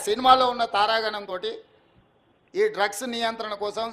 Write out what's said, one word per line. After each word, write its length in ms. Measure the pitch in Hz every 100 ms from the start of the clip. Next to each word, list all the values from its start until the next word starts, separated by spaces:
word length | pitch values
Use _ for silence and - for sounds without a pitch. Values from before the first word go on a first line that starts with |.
| 208
సినిమాలో 360 | 226 254 262 247
ఉన్న 120 | 240 226 202
తారాగణంతోటి 760 | 214 226 220 208 196 185 214 233 - _ _ _ _ _ _ _ _ 175
ఈ 20 | 214 214
డ్రగ్స్ 280 | 202 - 254
నియంత్రణ 400 | 233 226 226 214 202
కోసం, 200 | 208 208 226